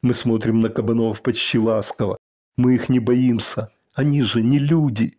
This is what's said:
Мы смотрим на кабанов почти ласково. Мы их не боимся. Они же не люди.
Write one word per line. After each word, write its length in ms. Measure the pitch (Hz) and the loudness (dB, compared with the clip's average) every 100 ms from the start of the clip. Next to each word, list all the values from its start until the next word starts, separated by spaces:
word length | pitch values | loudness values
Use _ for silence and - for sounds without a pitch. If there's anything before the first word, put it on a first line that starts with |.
Мы 120 | 127 | 0
смотрим 480 | 120 123 113 113 113 | 0 0 0 2 2
на 80 | 113 | 0
кабанов 520 | 123 110 117 113 107 | 0 -2 0 0 -2
почти 380 | - 117 - 123 | -4 -4 -2 0
ласково. 580 | 113 110 101 - 101 - _ _ _ - | 2 0 -2 -4 -6 -6 _ _ _ 0
Мы 200 | 127 123 | 2 2
их 120 | - | 2
не 120 | 127 | 0
боимся. 720 | 113 123 127 117 - - 113 _ _ - | 2 2 2 0 -2 -6 -10 _ _ -4
Они 280 | 147 143 | -2 0
же 180 | 117 120 | 0 0
не 180 | 113 143 | 2 2
люди. 580 | 143 165 151 107 110 | 2 2 0 0 -4